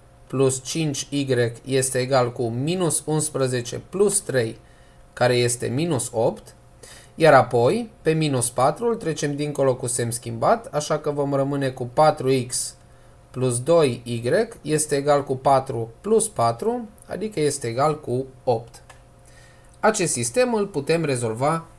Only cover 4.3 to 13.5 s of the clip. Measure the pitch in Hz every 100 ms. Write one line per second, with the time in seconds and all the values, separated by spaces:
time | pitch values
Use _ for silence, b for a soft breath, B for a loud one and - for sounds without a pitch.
4.3 | 131 113 - b b b b b - 123
5.3 | 123 120 - 117 127 170 135 - 110 135
6.3 | 220 - - - - B B B - 160
7.3 | 135 120 123 123 220 233 - 160 160 156
8.3 | 127 - - 170 - 233 220 170 147 147
9.3 | 143 147 143 135 127 123 - 120 113 120
10.3 | 113 - 226 - 147 - 151 151 143 139
11.3 | 139 139 143 135 - 120 - 139 139 131
12.3 | 135 120 - - - b b b b b
13.3 | 123 127